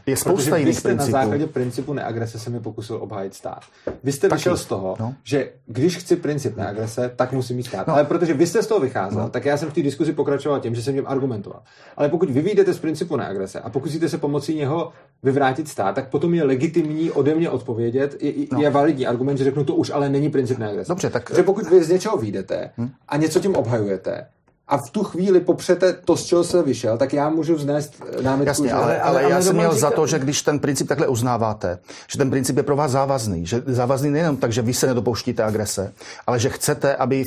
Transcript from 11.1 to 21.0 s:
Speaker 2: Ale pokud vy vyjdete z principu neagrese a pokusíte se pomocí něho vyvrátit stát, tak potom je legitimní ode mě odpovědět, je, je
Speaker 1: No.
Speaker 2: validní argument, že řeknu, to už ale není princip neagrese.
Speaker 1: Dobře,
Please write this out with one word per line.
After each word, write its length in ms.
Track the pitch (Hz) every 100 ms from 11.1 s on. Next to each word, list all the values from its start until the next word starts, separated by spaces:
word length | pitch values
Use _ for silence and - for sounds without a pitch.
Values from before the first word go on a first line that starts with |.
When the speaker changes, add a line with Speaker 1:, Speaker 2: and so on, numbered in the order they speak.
| 131 135 110 - - - - - -
Speaker 2:
Ale 120 | 147
pokud 220 | 165 -
vy 100 | 127
vyjdete 320 | 175 202 185
z 40 | -
principu 380 | 160 151 175 143
neagrese 440 | 87 98 98 -
a 100 | -
pokusíte 380 | 131 151 156 165
se 100 | 165
pomocí 360 | 147 143 143
něho 380 | 156 135 165 156 - - _
vyvrátit 460 | 131 135 135 131 151
stát, 260 | - 98
tak 140 | 98 -
potom 260 | 143 170
je 100 | 170
legitimní 680 | 143 131 160 170 151 156 160
ode 240 | 143 139
mě 160 | 156 165
odpovědět, 720 | 131 113 110 117 127 143 -
je, 80 | 147 139
je 60 | 139
Speaker 1:
No. 180 | 131 147
Speaker 2:
validní 360 | 139 147 135 113
argument, 300 | 120 131 139
že 80 |
řeknu, 200 | 135 147
to 100 | 147
už 160 | 165 131
ale 180 | 143 139
není 220 | 139 147
princip 280 | 135 123 120
neagrese. 300 | 107 104 95
Speaker 1:
Dobře, 220 | 180